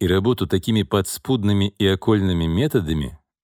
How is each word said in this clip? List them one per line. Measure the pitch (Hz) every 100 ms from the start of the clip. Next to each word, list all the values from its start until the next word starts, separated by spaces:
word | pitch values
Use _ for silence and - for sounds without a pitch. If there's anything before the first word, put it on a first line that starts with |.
и | 92
работу | 95 110 123 90
такими | 95 117 110
подспудными | 92 104 95 - - 127 104 101 98 -
и | 98
окольными | 95 - 107 95 85
методами, | 82 85 147 120 80 80 65 - _ _